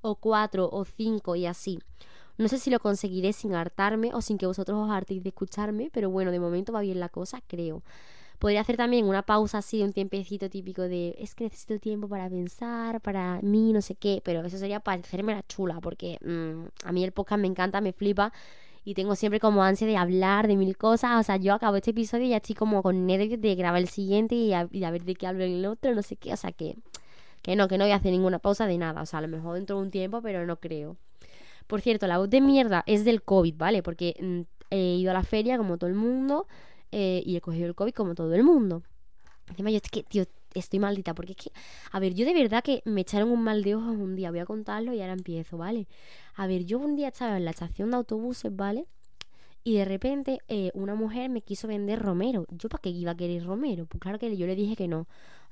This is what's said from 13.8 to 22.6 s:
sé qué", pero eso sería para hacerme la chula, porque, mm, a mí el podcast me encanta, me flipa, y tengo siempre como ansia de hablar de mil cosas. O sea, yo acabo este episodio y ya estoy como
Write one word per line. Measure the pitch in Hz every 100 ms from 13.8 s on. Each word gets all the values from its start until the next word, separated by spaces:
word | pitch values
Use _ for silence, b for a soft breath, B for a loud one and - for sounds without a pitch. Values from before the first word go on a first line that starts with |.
sé | 202 190
qué", | 202 196 -
pero | 170
eso | 175 190
sería | 196 202
para | 214 185
hacerme | 175 185 208
la | 208 -
chula, | - 185 165
porque, | 170 165 175 -
mm, | - 170 160 160 165 - 180
a |
mí | 180 185
el |
podcast | 185 196 208
me | 190
encanta, | 185 185 196
me | 208
flipa, | 185 202 202 208 B B B B B
y | -
tengo | 190 196 196
siempre | 214 214
como | 220 202
ansia | 190 196 220
de | 208
hablar | 175 185 190 202 214
de | 196
mil | 190 190
cosas. | 220 226 247 233
O |
sea, | 220 196
yo | 190
acabo | 208 226 196
este | 214
episodio | 220 220 233 254
y |
ya | 220
estoy | -
como | 214